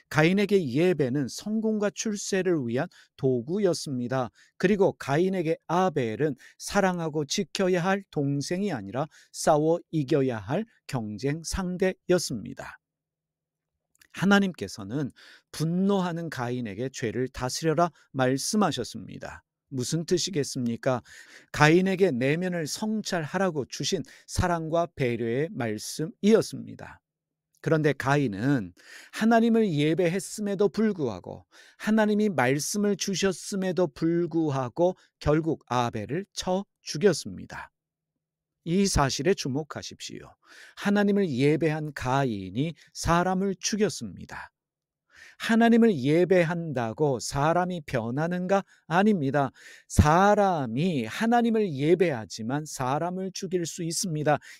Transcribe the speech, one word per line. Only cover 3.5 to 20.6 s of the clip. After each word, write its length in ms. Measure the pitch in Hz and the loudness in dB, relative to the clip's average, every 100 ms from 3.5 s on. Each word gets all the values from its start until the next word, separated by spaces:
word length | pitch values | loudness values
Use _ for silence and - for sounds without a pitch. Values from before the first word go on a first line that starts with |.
| 196 190 165 156 127 120 131 117 - _ - | 0 0 0 -4 -6 -2 -2 -4 -8 _ -2
그리고 340 | 185 202 180 | 2 4 2
가인에게 640 | - - 143 190 190 160 165 - | 2 -2 0 2 0 -2 -4 -2
아벨은 720 | 170 185 156 117 107 151 - - - | 0 2 0 -2 0 -2 -2 -12 -16
사랑하고 680 | - 202 190 180 165 151 | -4 0 2 0 -4 -4
지켜야 580 | 147 - 190 - 185 180 | -4 -4 -4 -2 0 0
할 220 | 180 196 - | 0 -2 -4
동생이 600 | 156 139 143 135 180 208 | -4 -2 -2 -4 -4 -4
아니라 340 | 131 98 120 156 - _ | -4 -6 -6 -6 -10 _
싸워 480 | - - 151 156 170 - | -2 4 4 4 0 -2
이겨야 480 | 160 131 151 131 113 | -4 2 2 2 -2
할 280 | 98 170 220 _ - | -4 -4 -4 _ -8
경쟁 560 | 131 107 104 135 160 | -6 -6 -6 -6 -6
상대였습니다. 1300 | 160 - 180 180 185 - - 180 - 120 92 - - - _ _ _ _ _ _ _ _ _ _ _ _ _ | -6 -4 -4 -2 -2 -2 0 0 0 -8 -10 -14 -16 -18 _ _ _ _ _ _ _ _ _ _ _ _ _
하나님께서는 1000 | - 190 202 196 - 98 - 98 135 131 - - - _ | -2 4 4 2 -4 -10 -10 -8 -6 -6 -8 -20 -20 _
분노하는 800 | - 160 175 196 202 180 165 165 | -6 -2 0 2 2 0 -4 -8
가인에게 580 | 131 120 123 113 95 135 | -6 -4 -4 -6 -6 -8
"죄를 360 | - 113 107 131 | -4 -4 -2 -4
다스려라." 600 | - 127 - 160 156 170 - _ | -4 -6 -2 0 2 0 -2 _
말씀하셨습니다. 1300 | 135 127 135 - 220 185 127 104 110 92 95 - - _ _ _ | 0 0 0 0 0 0 0 -6 -10 -14 -14 -14 -16 _ _ _
무슨 360 | 131 120 160 | -6 -2 -4
뜻이겠습니까? 960 | 160 180 - 147 131 135 | 0 -2 0 -4 -4 -4